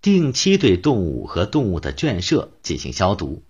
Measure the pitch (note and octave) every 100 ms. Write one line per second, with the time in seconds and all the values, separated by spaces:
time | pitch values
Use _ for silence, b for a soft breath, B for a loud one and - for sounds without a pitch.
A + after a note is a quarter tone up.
0 | - G3 D3+ B2 - G3 C3 F#2+ D3 B2
1 | F2 B1+ - D#2+ F#2+ D3+ A#2+ E2+ C#2+ C2
2 | D#3 F2+ F#2 D3+ - _ - D#2 C#2+ C2
3 | F#2 G2+ D2+ - -